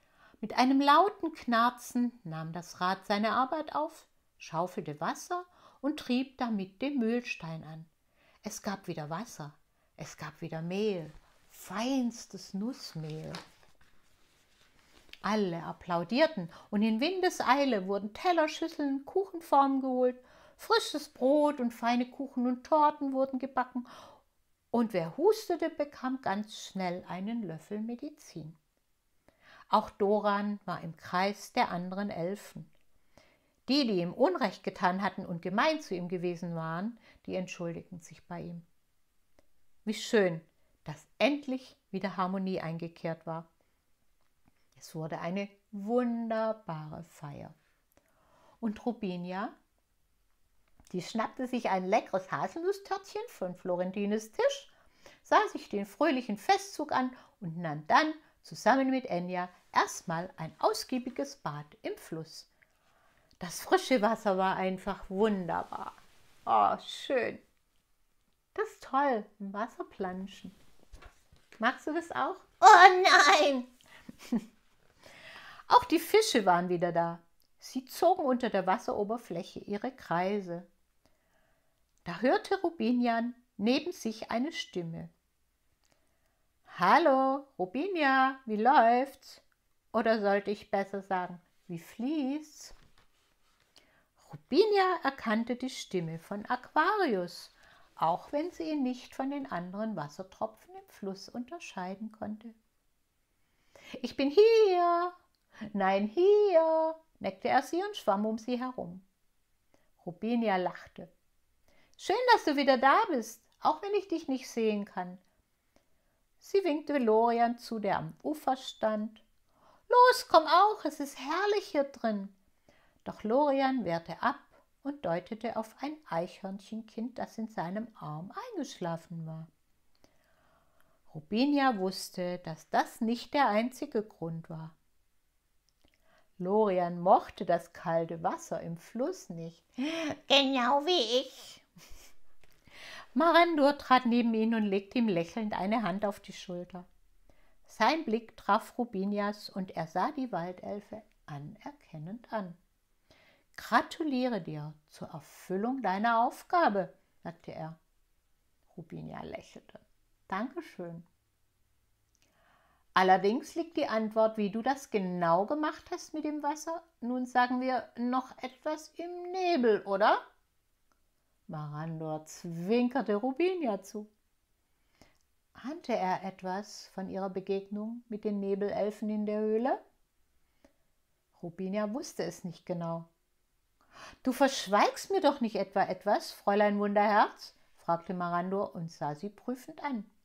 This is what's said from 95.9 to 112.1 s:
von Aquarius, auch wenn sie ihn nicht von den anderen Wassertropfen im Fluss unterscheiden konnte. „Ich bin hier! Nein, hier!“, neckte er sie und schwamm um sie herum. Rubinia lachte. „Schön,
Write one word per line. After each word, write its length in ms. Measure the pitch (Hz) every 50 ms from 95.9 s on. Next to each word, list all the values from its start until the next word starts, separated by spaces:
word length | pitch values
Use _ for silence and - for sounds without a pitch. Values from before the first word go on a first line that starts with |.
| - 175 165 160 165 165
von 260 | - - 208 208 214
Aquarius, 1080 | - 247 - - - - 302 320 381 427 415 370 269 208 185 175 170 - - - - _ _ - - - - - _ _
auch 360 | - 160 160 180 170 - -
wenn 180 | 294 294 330 359
sie 120 | - - 330
ihn 180 | 311 311 294
nicht 320 | 254 247 247 247 - - -
von 160 | - 269 277
den 220 | 285 285 277 -
anderen 460 | 190 170 175 185 190 202 220 226 202
Wassertropfen 760 | 165 147 147 - - 185 190 - - - 220 - - - 349 370
im 140 | 381 392
Fluss 400 | _ - - 202 190 190 190 -
unterscheiden 840 | - - 240 240 - 339 - - - - 196 180 185 196 196 214 220 -
konnte. 400 | - 208 208 214 214 - 226 220 _ _ _ _ _ _ _ _ _ _ _ _ _ _ _ _ _ _ _ _ _ _ _ - - - - - -
„Ich 140 | - - -
bin 140 | - 269 285
hier! 840 | 285 415 427 453 453 440 440 381 359 349 349 349 339 349 349 359 - - _ _ _ _ _ _ - - 214 - -
Nein, 340 | 196 190 190 196 202 208
hier!“, 880 | 214 - 349 359 403 415 415 415 392 349 320 320 320 320 320 320 320 320 320 - _ _ -
neckte 300 | - 196 190 - - 233
er 120 | 247 269
sie 220 | 269 - 330 349 403
und 140 | 427 403
schwamm 280 | - - 214 196 202 214
um 120 | 220 220
sie 200 | 233 - 254 247
herum. 480 | 233 254 254 254 - - 170 180 190 - _ _ _ _ _ _ _ _ _ _ _ _ _ _ _ _ _ _ _ -
Rubinia 500 | 175 165 - 214 226 240 233 226 208 190
lachte. 560 | 185 180 175 - - - - - - 175 - _ _ _ _ _ _ _ _ _ _ _ _ _ _ _ _ _
„Schön, 180 | - - -